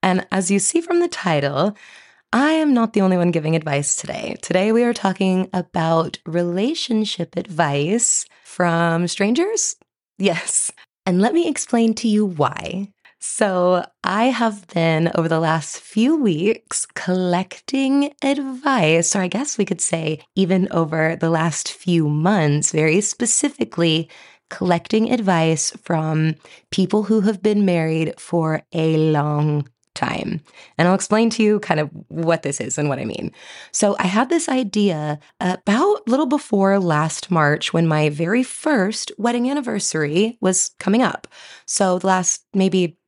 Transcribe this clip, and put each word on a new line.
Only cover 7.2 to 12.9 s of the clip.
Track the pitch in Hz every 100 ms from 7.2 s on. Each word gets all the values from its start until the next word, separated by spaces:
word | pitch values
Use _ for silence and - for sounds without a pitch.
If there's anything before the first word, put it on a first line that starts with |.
| 170 175
advice | 175 160 156 143 147 226 - - - _
from | - - 175 165 170 165 175
strangers. | - 202 247 381 453 - - _ _ _ _
Yes. | 196 165 - - - - - _
And | - 180
let | 214
me | 320 339
explain | 285 - 233 233
to | 220 226
you | 208
why. | 208 165 139 - 82 185 202